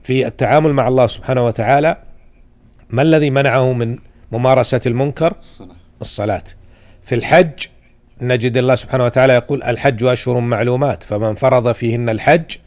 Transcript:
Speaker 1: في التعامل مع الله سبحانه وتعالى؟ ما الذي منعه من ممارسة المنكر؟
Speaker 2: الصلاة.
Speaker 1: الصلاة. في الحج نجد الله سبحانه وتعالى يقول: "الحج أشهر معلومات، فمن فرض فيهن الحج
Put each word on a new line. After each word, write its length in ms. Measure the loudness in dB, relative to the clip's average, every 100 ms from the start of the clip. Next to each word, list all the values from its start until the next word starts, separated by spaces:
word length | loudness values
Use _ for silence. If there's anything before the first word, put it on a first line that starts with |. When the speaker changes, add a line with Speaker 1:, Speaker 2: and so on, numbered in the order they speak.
Speaker 1:
في 240 | -4 -2 -2
التعامل 460 | -2 0 2 2
مع 160 | 2 2
الله 180 | 2 0
سبحانه 400 | -2 -4 -2 -2
وتعالى؟ 500 | -2 0 2 2 -2 -10 -20 -20 _ _ _ _ _ -6
ما 120 | 0
الذي 280 | 2 2 2
منعه 420 | 0 2 2 0
من 260 | -2 -4 -6 -14 _ -10
ممارسة 480 | -2 2 2 2 0 -2
المنكر؟ 480 | -2 -2 -2 -2 -4
Speaker 2:
الصلاة. 340 | -12 -20 -20 -20 _ -16
Speaker 1:
الصلاة. 420 | -12 -6 -4 -4 -8 -20 -20 -20 -20 -20
في 100 | -6
الحج 360 | -4 2 2 2 -4 -16 -18 _ _ _ -8
نجد 360 | -2 0 0 0
الله 180 | 2
سبحانه 300 | 0 -2 -2
وتعالى 280 | 0 4 4
يقول: 300 | 4 0 -4
"الحج 420 | -4 -2 -2 0
أشهر 360 | 0 0 -2 -2
معلومات، 640 | -2 -2 0 0 -2 -4
فمن 300 | -6 -4 -4
فرض 380 | 0 2 2 2
فيهن 360 | -2 -2 -2 -2
الحج 480 | -2 2 0 0 -16